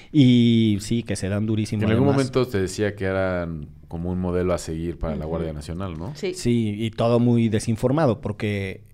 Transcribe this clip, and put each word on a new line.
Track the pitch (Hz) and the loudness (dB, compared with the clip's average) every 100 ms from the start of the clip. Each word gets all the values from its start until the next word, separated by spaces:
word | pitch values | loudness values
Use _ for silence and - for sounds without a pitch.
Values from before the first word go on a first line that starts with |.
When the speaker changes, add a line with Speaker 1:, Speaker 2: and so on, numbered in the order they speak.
| - | 0
Speaker 1:
Y | 151 127 120 117 117 110 101 | 6 8 8 6 6 4 2
sí, | - 117 | 0 -4
que | 107 98 | -4 -4
se | 95 | -4
dan | 101 110 | -2 -2
durísimo, | 107 107 107 | -2 -2 -2
Speaker 2:
Que | 104 | 2
en | |
algún | 113 139 | 4 4
Speaker 1:
además. | 135 135 | 2 2
Speaker 2:
momento | 131 127 | 0 0
te | 101 | 0
decía | 92 - 104 101 | -2 -2 -4 -2
que | 95 | -2
eran | 95 95 90 85 80 73 - - | 0 0 -2 -4 -8 -12 -16 -12
como | 85 87 | -8 -4
un | 90 | -4
modelo | 90 90 90 | -2 0 0
a | 85 | -2
seguir | - 80 85 78 | -4 -6 -6 -6
para | 82 73 | -6 -6
la | |
Speaker 3:
Ujú. | 78 | -6
Speaker 2:
Guardia | 82 82 | -4 -6
Nacional, | 76 73 85 95 78 | -8 -10 -8 -8 -8
¿no? | 92 147 | -10 -8
Speaker 3:
Sí. | 190 | -8
Speaker 1:
Sí, | 180 120 120 110 104 | -4 0 0 0 -4
y | 113 | -4
todo | - 117 120 | -2 0 2
muy | 120 117 117 | 4 4 2
desinformado, | 104 - 110 127 147 147 101 | 0 -2 -2 0 2 2 0
porque | 104 104 107 101 95 95 - | -4 -6 -4 -4 -6 -10 -12